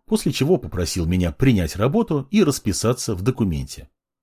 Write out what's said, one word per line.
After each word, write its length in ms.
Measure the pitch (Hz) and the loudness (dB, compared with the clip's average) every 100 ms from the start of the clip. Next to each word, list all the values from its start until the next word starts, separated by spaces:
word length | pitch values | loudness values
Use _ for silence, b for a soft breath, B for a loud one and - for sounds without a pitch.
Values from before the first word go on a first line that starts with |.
| - | -4
после 260 | 220 175 | -2 0
чего 260 | 131 139 185 | -2 2 0
попросил 480 | 82 90 87 95 82 | 0 -4 -4 -2 0
меня 260 | 90 87 | 2 0
принять 440 | - 131 110 82 92 | 2 4 4 0 0
работу 520 | 113 196 226 151 131 | 0 0 0 -2 0
и 120 | 214 | 2
расписаться 720 | 160 139 - 92 110 127 - 92 | 2 2 -2 -2 0 -2 -4 -2
в 60 | |
документе. 680 | 101 - 104 76 64 - 67 _ _ _ | -2 0 -2 -2 -6 -12 -18 _ _ _